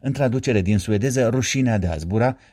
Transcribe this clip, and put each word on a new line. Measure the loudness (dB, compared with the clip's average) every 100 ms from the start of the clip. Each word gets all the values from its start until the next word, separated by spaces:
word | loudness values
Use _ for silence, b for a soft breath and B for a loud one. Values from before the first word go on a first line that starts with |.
în | -6
traducere | -2 0 0 0 0
din | 2 0
suedeză | 0 0 0 0 0
rușinea | 0 0 0 0 2
de | 0
a | -2
zbura, | -2 0 0 -2 b